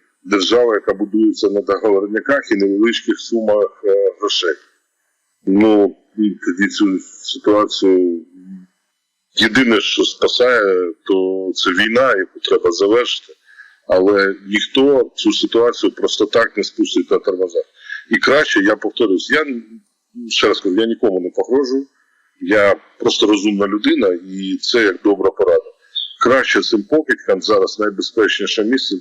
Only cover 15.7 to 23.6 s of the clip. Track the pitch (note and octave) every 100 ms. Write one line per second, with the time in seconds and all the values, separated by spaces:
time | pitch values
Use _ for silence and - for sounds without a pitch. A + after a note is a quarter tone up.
15.7 | - G2+ - G2+ - G#2+ A#2+ A2+ G#2 F#2
16.7 | - G2+ - - F#2+ - F#2 F#2 E2+ -
17.7 | _ - - - - - C#3 D3+ A#2 G2
18.7 | G#2+ G#2 - A2 F2+ - D3+ D3+ A#2+ A2
19.7 | A2+ _ _ _ A#2+ A#2 - A2+ F#2+ G2
20.7 | F#2 A2+ A2 A#2 F#2 F2 - F#2+ C3 C3
21.7 | C3+ C#3 _ _ _ _ - F2 G#2 G2+
22.7 | F#2 _ - A#2+ - G#2+ G#2 G#2 G2+